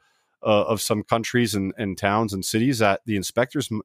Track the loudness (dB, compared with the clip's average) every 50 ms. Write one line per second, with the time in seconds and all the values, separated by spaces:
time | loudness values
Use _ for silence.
0 | _ _ _ _ _ _ _ _ 0 2 4 4 4 2 -2 -2 -2 -2 -2 -4
1 | 0 0 -2 -2 0 0 0 2 2 2 0 -2 -2 -2 -4 -4 -6 -6 -4 -2
2 | 0 2 2 2 0 0 -4 -6 -4 -2 -2 0 0 0 2 2 2 2 2 0
3 | -2 -2 -2 -2 -2 -2 0 0 0 0 -2 -4 -4 -4 -6 -8